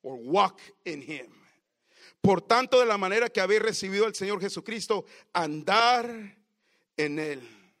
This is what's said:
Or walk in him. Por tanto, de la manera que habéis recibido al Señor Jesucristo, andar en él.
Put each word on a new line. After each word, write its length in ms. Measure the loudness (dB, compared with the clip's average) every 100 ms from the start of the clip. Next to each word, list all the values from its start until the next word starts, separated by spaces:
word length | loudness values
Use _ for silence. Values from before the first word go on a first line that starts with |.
Or 160 | -14 -14
walk 440 | 0 2 2 0 -20 _ -12
in 160 | -12
him. 240 | -12 -14 -14 _ _ _ _ _ _ _ -20 _
Por 180 | 2 2
tanto, 380 | 4 2 4 4
de 80 | 4
la 100 | 2
manera 320 | 0 0 0
que 140 | 0
habéis 180 | 2 2
recibido 460 | 2 -4 -4 0 0
al 80 |
Señor 260 | -2 -6 -4
Jesucristo, 640 | -6 -8 -10 -10 -4 -4 -4 -20 _
andar 1000 | -4 -4 -4 0 4 4 2 -2 -10 -16 _ _ _ _ _ _ -4
en 220 | -4 -4
él. 240 | -6 -8 -14 -20 _ _